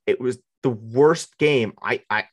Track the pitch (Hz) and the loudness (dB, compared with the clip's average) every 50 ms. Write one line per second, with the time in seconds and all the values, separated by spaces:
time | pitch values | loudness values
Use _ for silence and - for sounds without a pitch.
0 | _ - - - 123 127 123 - _ _ _ _ - 135 120 107 113 113 113 127 | _ -2 -2 -2 -2 -4 -6 -6 _ _ _ _ -4 -4 -4 -6 -8 -4 2 4
1 | 147 156 165 160 - - _ - 147 151 147 127 113 101 - _ - 98 123 - | 4 4 4 2 -4 -10 _ 0 0 2 2 2 0 -2 -4 _ -6 -6 -6 -6
2 | - - 104 107 - - | -4 -4 -4 -4 -4 -4